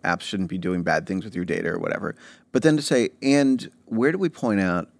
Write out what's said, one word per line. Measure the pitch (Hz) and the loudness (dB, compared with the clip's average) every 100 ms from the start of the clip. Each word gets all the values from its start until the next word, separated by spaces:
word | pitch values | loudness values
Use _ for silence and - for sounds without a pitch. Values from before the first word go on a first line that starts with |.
| 92 | -2
apps | 87 | -2
shouldn't | - 98 90 | -4 -4 -4
be | 92 | -4
doing | 90 90 | -2 -2
bad | 85 78 - | 0 0 0
things | 92 107 | -6 -6
with | 90 | -6
your | |
data | 90 85 85 | -4 -2 -2
or | 85 | -4
whatever. | 80 - - - - - _ | -4 -4 -6 -8 -16 -20 _
But | - | 2
then | 156 151 | 2 2
to | |
say, | 147 131 107 - | 2 2 2 0
and | 135 143 135 131 - - - | 2 4 4 2 -4 -18 -6
where | 113 139 | 0 2
do | 185 | 2
we | 175 | -2
point | - 123 101 | -2 0 2
out | 92 87 - | 2 0 -4